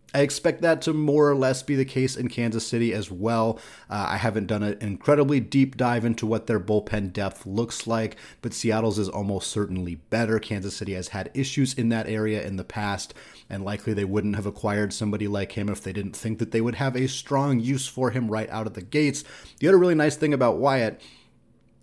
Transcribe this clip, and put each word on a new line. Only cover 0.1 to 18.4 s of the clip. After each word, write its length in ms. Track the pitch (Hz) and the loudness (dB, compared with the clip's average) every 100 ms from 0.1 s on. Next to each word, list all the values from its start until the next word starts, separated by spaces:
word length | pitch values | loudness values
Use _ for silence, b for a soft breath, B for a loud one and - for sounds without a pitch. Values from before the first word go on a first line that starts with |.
I 100 | 143 | 0
expect 400 | 143 - 165 - | 2 2 0 2
that 200 | 170 160 | 2 2
to 100 | 170 | 2
more 380 | 156 151 147 147 | 0 2 4 6
or 60 | 139 | 4
less 260 | 131 135 | 2 0
be 140 | - 139 | 0 0
the 80 | |
case 320 | 135 131 131 - | 0 0 0 0
in 100 | 123 | -4
Kansas 400 | - 117 113 - | 0 0 0 -2
City 260 | 120 117 | 0 2
as 200 | 107 98 | 0 -4
well. 480 | 90 107 113 113 110 B B - | -4 0 2 2 0 B B -8
Uh, 180 | 101 98 | -4 -2
I 80 | 98 | 0
haven't 320 | 117 104 95 | 0 0 0
done 160 | 107 | 0
an 120 | 104 101 | -2 -2
incredibly 580 | 104 92 - 147 143 143 | -4 -2 4 4 4 2
deep 380 | 104 139 135 120 | 2 2 2 2
dive 280 | 123 120 | 0 2
into 220 | 117 113 107 | 0 0 0
what 220 | 110 - | -2 0
their 100 | 107 | -2
bullpen 540 | 92 107 - 107 98 | 2 0 0 -2 -4
depth 340 | 95 98 - 95 | -4 -4 -6 -6
looks 400 | 101 120 - 113 | -4 -4 -4 -2
like, 300 | 113 110 - B B | -2 -2 -6 B B
but 100 | 117 | -8
Seattle's 460 | - 110 110 113 101 | -2 0 2 2 0
is 100 | 95 | -2
almost 440 | - 101 98 - | -2 -4 -4 -4
certainly 420 | 107 101 92 87 | -4 -2 -4 -6
better. 460 | 85 - 113 113 110 | -8 -4 0 2 0
Kansas 360 | - 101 98 - | 0 -4 -6 -6
City 180 | 95 | -6
has 120 | 92 90 | -6 -6
had 220 | 101 92 | -6 -6
issues 420 | 135 135 - 131 | -4 -2 0 0
in 160 | - 117 | 0 0
that 180 | 113 - | 0 0
area 360 | 110 107 107 | -2 0 -2
in 120 | - 95 | -4 -6
the 80 | |
past, 500 | - 107 104 98 - B B B - | -6 -4 -4 -4 -8 B B B -12
and 160 | 98 | -8
likely 280 | 98 104 - | -6 -4 -2
they 120 | 101 | -2
wouldn't 300 | 95 104 104 | 0 0 0
have 120 | 101 101 | -2 -4
acquired 460 | - 110 104 104 | -4 -2 0 -2
somebody 360 | - 107 101 104 | -2 -2 -2 -2
like 240 | 101 95 | -2 -4
him 160 | - 104 | -4 -4
if 120 | 98 | -4
they 120 | 95 | -6
didn't 240 | 95 98 - | -6 -8 -6
think 240 | 110 107 | -6 -4
that 100 | 110 | -2
they 100 | 113 | 0
would 140 | 117 | 0
have 220 | 117 139 127 | 0 -2 0
a 100 | 131 | -2
strong 540 | - - 139 143 123 | -4 -2 0 2 2
use 260 | 120 135 - | 2 -2 -4
for 240 | - 127 | -2 0
him 180 | 123 113 | 0 -2
right 220 | 107 | -2